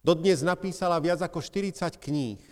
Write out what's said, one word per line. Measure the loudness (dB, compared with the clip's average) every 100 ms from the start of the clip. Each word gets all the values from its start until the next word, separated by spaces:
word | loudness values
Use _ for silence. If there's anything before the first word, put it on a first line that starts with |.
Dodnes | 4 4 4 2 2
napísala | -2 -4 -2 0 2
viac | 2 0
ako | -2 -6
štyridsať | -6 -4 -4 -4 -6 -6
kníh | -4 -2 -2 -6 -14